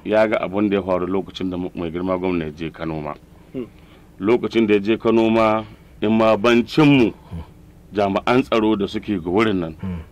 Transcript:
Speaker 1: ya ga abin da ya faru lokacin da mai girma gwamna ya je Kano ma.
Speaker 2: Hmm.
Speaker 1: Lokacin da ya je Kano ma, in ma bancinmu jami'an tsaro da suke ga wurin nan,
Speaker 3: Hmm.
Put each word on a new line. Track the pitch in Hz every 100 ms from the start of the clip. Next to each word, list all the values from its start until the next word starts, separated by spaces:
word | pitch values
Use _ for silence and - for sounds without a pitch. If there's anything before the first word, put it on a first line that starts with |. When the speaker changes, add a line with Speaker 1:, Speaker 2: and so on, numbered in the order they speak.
| -
Speaker 1:
ya | 107 110
ga | 110
abin | 90 95 107
da | 98
ya |
faru | 92 90 87
lokacin | 95 87 - 92
da | 90
mai | 90 - 85
girma | 82 92 92
gwamna | 92 90 78
ya |
je | 76 80
Kano | 76 82 78
ma. | 76 73 - - -
Speaker 2:
Hmm. | 135 113 - - - - -
Speaker 1:
Lokacin | 95 120 104 113 110
da |
ya | 104
je | 98 110
Kano | 117 113 113
ma, | 113 110 110 107 - - -
in | 107 110
ma | 110 110
bancinmu | 113 120 117 - 151 139 107 - - 82 80 - - - -
jami'an | 95 101 98 - 123
tsaro | 135 117 110 107
da | 98
suke | 107 98 101
ga | 82
wurin | 92 113 95
nan, | 82 78
Speaker 3:
Hmm. | 95 87 76